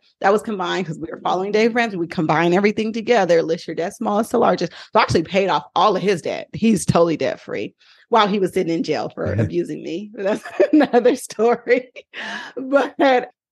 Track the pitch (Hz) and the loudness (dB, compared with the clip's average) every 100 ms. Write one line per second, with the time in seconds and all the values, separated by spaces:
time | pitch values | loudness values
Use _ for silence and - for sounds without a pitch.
0 | _ _ 190 208 214 208 175 170 165 156 | _ _ 0 2 0 -6 -4 -4 -6 -4
1 | 165 - 214 180 196 208 226 233 233 196 | -2 -2 -2 -2 0 2 2 2 -2 -2
2 | 170 - 156 156 170 175 202 214 220 226 | -6 -2 0 2 4 4 2 0 -4 -4
3 | 226 240 185 170 160 165 - 160 170 - | 0 2 4 2 2 -2 -6 -6 -6 -6
4 | 214 208 226 240 233 180 170 - - 220 | -2 -2 0 2 2 2 -4 -10 -2 0
5 | 247 214 - 196 190 151 - - 190 190 | 2 2 0 0 0 0 -2 0 2 2
6 | 175 185 - 82 - 147 226 202 - 175 | 0 -2 -4 -8 -8 -2 2 2 2 2
7 | 170 151 123 - - - 120 - _ _ | 2 2 -4 -6 -8 -10 -10 -12 _ _
8 | _ 233 208 208 185 185 170 165 - 139 | _ 2 2 2 -2 -2 -2 -2 -2 -4
9 | - - - 101 107 175 135 151 143 165 | -6 -6 -4 -2 -2 -2 -6 -8 -10 -10
10 | 208 208 196 220 - - - 302 269 247 | -12 -8 -6 -6 -6 -2 2 4 4 4
11 | 233 254 - - 226 233 - 254 254 - | 2 2 -4 -2 0 0 0 0 0 -14
12 | - - 208 208 - - 262 277 285 - | -20 -14 -12 -12 -12 -12 -2 0 0 0
13 | 277 254 - _ _ | 2 2 0 _ _